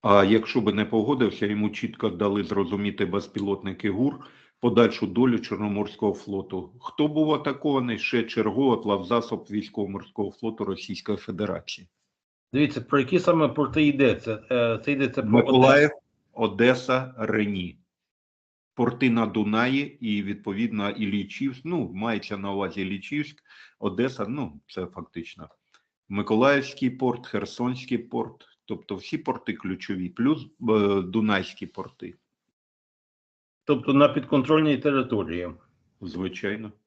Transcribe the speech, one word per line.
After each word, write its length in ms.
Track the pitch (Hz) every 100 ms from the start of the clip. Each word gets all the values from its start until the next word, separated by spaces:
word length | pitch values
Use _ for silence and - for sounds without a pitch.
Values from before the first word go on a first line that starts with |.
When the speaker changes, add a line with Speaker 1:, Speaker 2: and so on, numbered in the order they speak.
Speaker 1:
А 220 | 110 101
якщо 380 | 98 110 110 127
би 120 | 101
не 120 | 101 110
погодився, 600 | 113 107 135 110 - 104
йому 240 | 104 107
чітко 400 | 107 117 - 110
дали 340 | 87 104 101
зрозуміти 640 | 87 98 90 98 101 92 92
безпілотники 840 | 98 - 110 101 98 98 92 104
гур 360 | 98 139 139 - - _ _
подальшу 480 | 120 110 117 - 98
долю 320 | 98 127 113
Чорноморського 720 | - 98 107 101 104 - 107
флоту. 600 | - - 98 95 95 - -
Хто 280 | - - 151
був 260 | 151 156
атакований? 680 | 147 143 135 151 135 123 104
Ще 240 | - 123
черговий 600 | 113 - 107 104 135 113
плавзасоб 640 | 104 98 90 117 110 107 -
військово-морського 800 | 104 101 - 98 98 - - 98
флоту 340 | - 113 110 98
Російської 520 | 92 - 95 - 104
Федерації. 680 | - 92 104 85 - - 95 _ _ _ _ _ _
Speaker 2:
Дивіться, 280 | 131 147 131
про 180 | 117 139
які 200 | 127 180
саме 280 | 180 165 143
порти 360 | 123 135 151
йдеться? 600 | 151 135 131 104 117 110 -
Е, 300 | 123 117 113 -
це 60 |
йдеться 300 | 139 135 131
про 100 | 110
Speaker 1:
Миколаїв, 580 | 120 113 131 131 139 147 - _ _ _
Speaker 2:
Одесу. 200 | - 113
Speaker 1:
Одеса, 600 | 98 120 123 - 127 127 120
Рені. 640 | 110 107 104 98 87 - _ _ _ _ _ _ _ _ _
Порти 360 | - 120 - 131
на 160 | 117 110
Дунаї 720 | 110 104 110 123 135 143 -
і, 220 | 113 104
відповідно, 680 | 98 98 107 98 117 107 101
Іллічівськ, 720 | 104 101 101 92 - 139 131
ну, 280 | 160 175 95
мається 440 | 92 113 107 - 101
на 140 | 98
увазі 300 | 98 98 104
Іллічівськ, 600 | 95 98 - 147 147 - _ - - _
Одеса, 460 | 104 92 123 127 104
ну, 320 | 143 104 73 _
це 180 | - 90
фактично. 640 | 92 80 85 85 - 78 _ _ _ _ _ _
Миколаївський 800 | 101 101 110 135 143 135 - 127
порт, 380 | 123 127 120 -
Херсонський 720 | 104 98 - 123 127 - 120
порт, 480 | - 120 117 - _ _ _
тобто 300 | 101 - 95
всі 220 | - 156
порти 360 | 147 120 -
ключові, 560 | 92 95 92 - 95 90
плюс, 360 | - 127 151 - _ 117
е, 320 | 110 101 98
Дунайські 640 | 92 110 107 98 90 - 92
порти. 480 | - - _ - - _ _ _ _ _ _ _ _ _ _ _ _ _ _ -
Speaker 2:
Тобто 240 | 135 131
на 160 | 139 139
підконтрольній 680 | 151 - 143 131 156 156 135
території? 720 | 147 135 127 110 80 87 87 80 _ _ _ _
Speaker 1:
Звичайно. 720 | 90 87 95 - 101 107 110 _